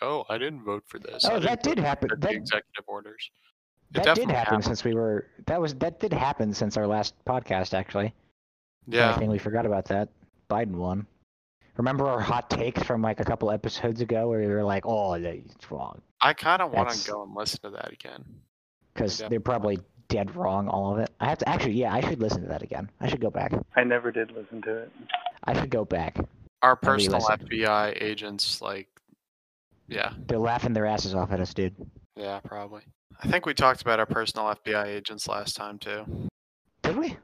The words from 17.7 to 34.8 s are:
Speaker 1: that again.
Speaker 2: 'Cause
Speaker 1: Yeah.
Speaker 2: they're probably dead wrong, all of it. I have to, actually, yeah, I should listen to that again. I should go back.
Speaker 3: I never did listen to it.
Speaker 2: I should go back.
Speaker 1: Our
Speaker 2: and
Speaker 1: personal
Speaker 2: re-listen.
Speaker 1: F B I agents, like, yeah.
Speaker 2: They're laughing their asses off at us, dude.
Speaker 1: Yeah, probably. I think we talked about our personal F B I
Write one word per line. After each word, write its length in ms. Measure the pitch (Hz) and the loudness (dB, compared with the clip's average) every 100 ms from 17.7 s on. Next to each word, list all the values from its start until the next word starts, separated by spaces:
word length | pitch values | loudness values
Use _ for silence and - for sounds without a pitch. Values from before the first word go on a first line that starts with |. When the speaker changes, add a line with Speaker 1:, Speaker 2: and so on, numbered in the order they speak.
Speaker 1:
that 220 | 101 - | -10 -10
again. 320 | - - 65 - - _ _ _ _ _ | -12 -16 -16 -18 -20 _ _ _ _ _
Speaker 2:
'Cause 260 | - 107 92 | -4 -2 -2
Speaker 1:
Yeah. 80 | 107 | -2
Speaker 2:
they're 120 | 117 | -2
probably 380 | 110 120 104 98 - - - | 0 0 0 -2 -6 -12 -2
dead 260 | 110 101 175 | 0 -2 -2
wrong, 320 | 98 98 98 | 0 0 0
all 220 | 95 98 | 0 0
of 60 | 104 | 0
it. 120 | 113 - | -2 -2
I 60 | 123 | -2
have 100 | 156 | 0
to, 80 | - | 0
actually, 220 | 139 131 | 0 2
yeah, 200 | 110 120 | 2 2
I 80 | 123 | 2
should 200 | - 143 | 0 0
listen 200 | 110 95 | 0 0
to 80 | 87 | -4
that 140 | 76 | -6
again. 280 | - - 104 - | -6 -8 -8 -4
I 80 | - | -2
should 120 | 131 | 0
go 80 | 113 | 0
back. 220 | - 95 107 - - | 0 -2 -2 0 2
Speaker 3:
I 80 | |
never 260 | 123 120 120 | 2 2 0
did 200 | 117 113 | -2 -4
listen 320 | 113 101 113 | -6 -12 -10
to 120 | 107 | -6
it. 180 | 110 113 - - - - - | -6 -8 -16 -6 -6 -6 -8
Speaker 2:
I 80 | - | -2
should 160 | 131 147 | -2 0
go 160 | 120 | -2
back. 320 | 104 87 80 - - - - - | 0 -2 -2 -4 -6 -8 -20 4
Speaker 1:
Our 100 | 127 | 6
Speaker 2:
and 80 | 127 | 6
Speaker 1:
personal 380 | - 131 98 92 | 4 4 4 4
Speaker 2:
re-listen. 220 | 107 107 | 4 2
Speaker 1:
F 40 | - | 0
B 160 | 113 110 | 0 4
I 240 | 104 107 - | 4 2 -2
agents, 640 | 107 104 104 101 - - | -4 -4 -6 -4 -4 -4
like, 260 | 101 98 95 _ _ _ _ _ _ _ _ _ - | -6 -8 -10 _ _ _ _ _ _ _ _ _ -8
yeah. 280 | 113 - - - | -4 -4 -4 -2
Speaker 2:
They're 100 | 117 | 0
laughing 340 | 117 120 123 | 2 0 0
their 140 | 110 107 | 2 2
asses 280 | 104 101 | 0 0
off 160 | 92 92 | -2 0
at 100 | 95 | 0
us, 120 | 90 | -2
dude. 220 | - 92 95 87 - - - | -2 -2 -4 -16 -20 -20 -12
Speaker 1:
Yeah, 240 | 101 98 | -8 -8
probably. 440 | - 104 101 104 - _ _ - | -10 -12 -12 -16 -20 _ _ -6
I 40 | - | 0
think 180 | 180 170 | 0 2
we 80 | |
talked 260 | 139 135 127 | 4 4 4
about 180 | 120 113 | 2 2
our 60 | 107 | 2
personal 420 | 113 110 117 107 | 0 -2 -2 0
F 160 | 104 | -2
B 100 | - | 0
I 120 | 107 | 0